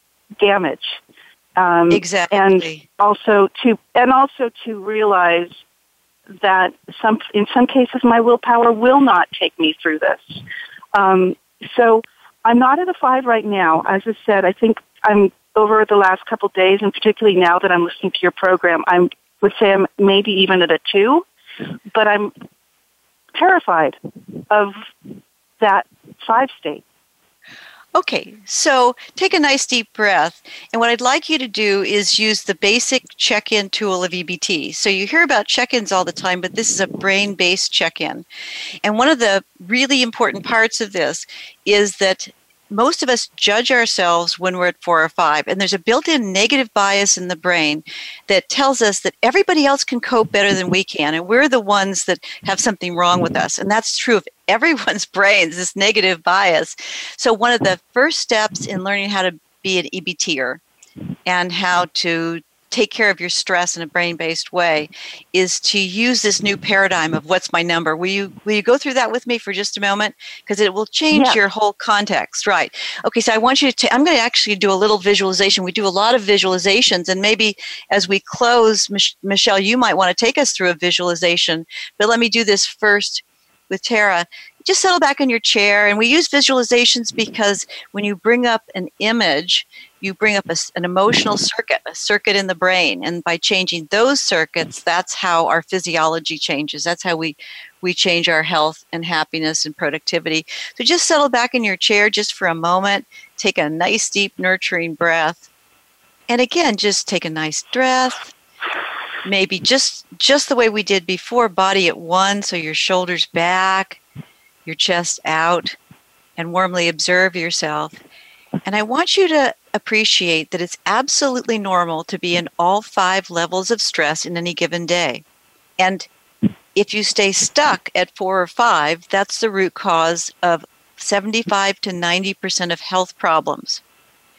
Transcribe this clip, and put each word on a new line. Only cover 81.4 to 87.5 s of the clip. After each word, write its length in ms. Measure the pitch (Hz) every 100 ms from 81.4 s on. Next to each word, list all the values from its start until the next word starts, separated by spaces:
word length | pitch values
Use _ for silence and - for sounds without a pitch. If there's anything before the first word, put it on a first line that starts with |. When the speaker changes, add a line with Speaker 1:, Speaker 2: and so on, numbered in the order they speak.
| - 165 165 - - -
Speaker 2:
but 100 | 208
let 120 | 233
me 100 | 233
do 140 | 226
this 240 | 214 202 -
first 560 | - 214 202 - - - _ _ _ _
with 120 | 190
Tara. 460 | - 226 208 175 175 - - _
Just 180 | - 381
settle 180 | 381 349
back 200 | 294 277
in 100 | 269
your 100 | 233
chair, 480 | - 214 202 208 208
and 100 | 208
we 80 | 233
use 220 | 311 320
visualizations 880 | 285 262 262 233 240 240 247 220 -
because 500 | 220 196 202